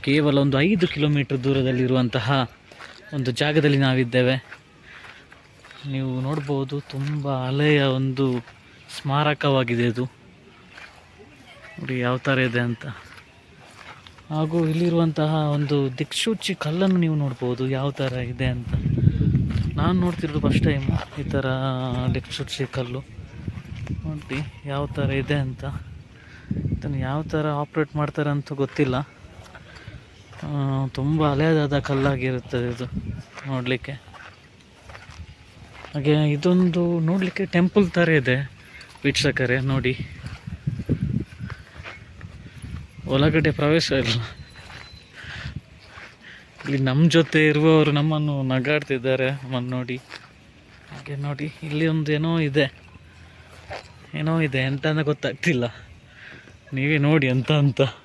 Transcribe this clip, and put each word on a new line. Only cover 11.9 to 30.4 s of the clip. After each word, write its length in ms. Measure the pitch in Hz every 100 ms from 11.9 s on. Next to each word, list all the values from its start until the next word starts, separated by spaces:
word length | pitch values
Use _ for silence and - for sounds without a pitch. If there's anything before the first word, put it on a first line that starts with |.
| 127
ಯಾವ 180 | 123 127
ಥರ 200 | - 131
ಇದೆ 220 | 127 123 120
ಅಂತ. 160 | 113 139 110 - - - - - - - - - - - - -
ಹಾಗೂ 280 | 156 156 170 160
ಇಲ್ಲಿರುವಂತಹ 600 | 160 175 170 165 156 151 156 151 147
ಒಂದು 220 | 143 143 139 127
ದಿಕ್ಸೂಚಿ 540 | 151 - - 220 - 180
ಕಲ್ಲನ್ನು 440 | 151 165 190 180
ನೀವು 120 | 165 151
ನೋಡ್ಬೋದು 480 | 143 123 123 123 131
ಯಾವ 180 | 131 139
ಥರ 220 | 139 135 127 123
ಇದೆ 140 | 123 127
ಅಂತ. 240 | 123 120 - - - - - - - - - - 147
ನಾನು 160 | 156 180 180
ನೋಡ್ತಿರೋದು 360 | 170 156 147 143
ಫಸ್ಟ್ 180 | 131
ಟೈಮ್ 220 | 156 143 135 123 - -
ಈ 60 | 139
ಥರ 120 | 139 131 131 135 127 131 123 127 127
ದಿಕ್ಸೂಚಿ 500 | - - 139 - 131 131
ಕಲ್ಲು. 240 | 123 127 135 - - - - - - - - - 156
ನೋಡಿ 340 | 151 - 135 151 - 143
ಯಾವ 180 | 139 143 143
ಥರ 140 | 139 135
ಇದೆ 140 | 131 147 131
ಅಂತ. 180 | 127 139 143 - - - - - - - - -
ಇದನ್ನು 260 | - - 135 131
ಯಾವ 120 | 147 156
ಥರ 120 | 156 151 147
ಆಪ್ರೇಟ್ 300 | 147 160 151 151
ಮಾಡ್ತಾರೆ 340 | 147 147 147
ಅಂತ 240 | 143 139
ಗೊತ್ತಿಲ್ಲ. 420 | 139 135 - 143 127 143 - - - - - - - - - - - - -